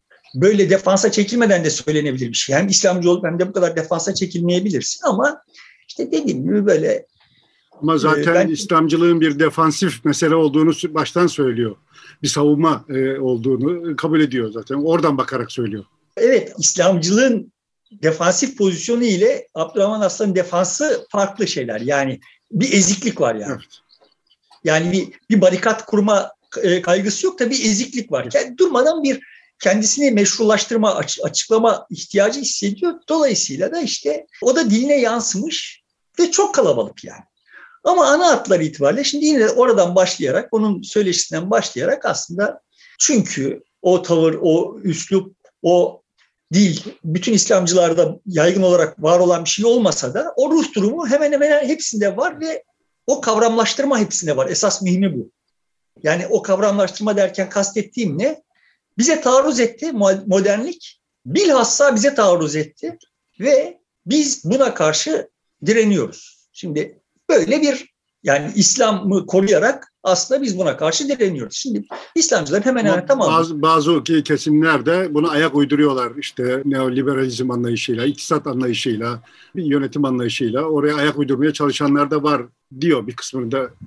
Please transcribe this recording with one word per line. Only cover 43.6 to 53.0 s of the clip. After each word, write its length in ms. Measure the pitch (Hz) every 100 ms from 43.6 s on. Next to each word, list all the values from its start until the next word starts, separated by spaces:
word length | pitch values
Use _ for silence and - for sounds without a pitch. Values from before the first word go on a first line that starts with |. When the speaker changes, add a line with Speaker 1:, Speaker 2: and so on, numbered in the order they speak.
| _ _
Speaker 1:
o 200 | 190 180
tavır, 360 | 175 165 160 160
o 360 | 175 165 - -
üslup, 540 | 202 151 - 190 190 - _ _
o 400 | 175 175 175 - _ _ _ _ -
dil, 280 | 175 202 156 208 -
bütün 280 | 165 170 185
İslamcılarda 840 | 208 - 196 170 180 170 165 156 165 202
yaygın 360 | 175 170 190
olarak 400 | 185 175 160 -
var 180 | 156 175
olan 240 | 180 170
bir 60 | 165
şey 140 | -
olmasa 500 | 226 247 202 - 123
da 180 | 180 320 -
o 140 | 277
ruh 240 | 320 -
durumu 340 | 214 202 311 285
hemen 240 | 277 294
hemen 360 | 285 294 294 262
hepsinde 480 | 311 - 220 202 185
var 240 | 339 294
ve 240 | 320 311 - _ _ _